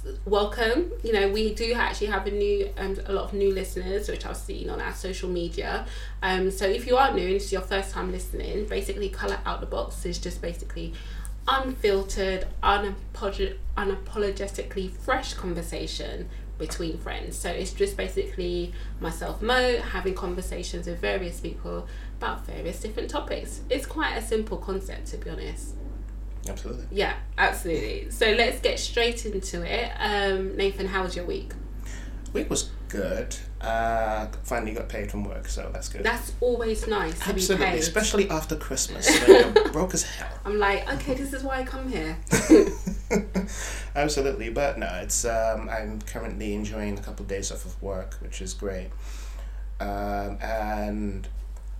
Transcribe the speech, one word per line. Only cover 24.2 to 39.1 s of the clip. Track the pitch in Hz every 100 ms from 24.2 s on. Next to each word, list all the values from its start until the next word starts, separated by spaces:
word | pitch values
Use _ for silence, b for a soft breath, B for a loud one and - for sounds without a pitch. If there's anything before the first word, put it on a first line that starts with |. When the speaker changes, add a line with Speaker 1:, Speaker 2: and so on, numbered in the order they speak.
Speaker 1:
simple | 220 220 214 185
concept, | - 190 - - -
to | -
be | -
honest. | 156 156 - - - - - - - - - -
Speaker 2:
Absolutely. | - 110 123 -
Speaker 1:
Yeah, | 190 185 - - -
absolutely. | 196 - 175 160 - - -
So | - 220
let's | 220 233 -
get | 233 -
straight | - - 233 226 220
into | 196 - 170
it. | 170 - 233 -
Um, | 214 202 196 190 190 -
Nathan, | 196 190 190
how | 190
was | 180 175
your | 180
week? | 190 - - - - B B B B -
Speaker 2:
Week | - -
was | - - - -
good. | 104 90 - - - - -
Uh, | 113 113 113 113 110 107 107 -
finally | - 120 107
got | 110 -
paid | 110 101
from | 104 98
work, | 110 -
so | - -
that's | - -
good. | -
Speaker 1:
That's | 214 240 - -
always | 247 233 226 214 -
nice | 208 165 165
to | 190
Speaker 2:
Absolutely, | 190 185 190 190
Speaker 1:
be |
paid. | 170
Speaker 2:
especially | 165 214 214 208 190
after | 160 - 156
Christmas, | - 131 - - -